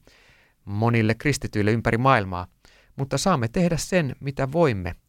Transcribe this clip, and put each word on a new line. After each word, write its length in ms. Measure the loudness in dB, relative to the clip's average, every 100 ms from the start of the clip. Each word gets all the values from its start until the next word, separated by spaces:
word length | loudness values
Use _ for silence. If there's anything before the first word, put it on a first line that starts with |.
| -12 _ _ _ _ _ -8
monille 500 | 0 2 4 2 0
kristityille 560 | -2 -2 -4 0 2
ympäri 260 | 2 0 2
maailmaa, 500 | 4 2 0 -6 -8 _ -20 _ _ -10
mutta 220 | -4 -2
saamme 300 | 0 0 0
tehdä 300 | 0 0 0
sen, 380 | 0 0 0 -4
mitä 320 | -8 -4 -2
voimme 440 | 2 2 2 -4 -8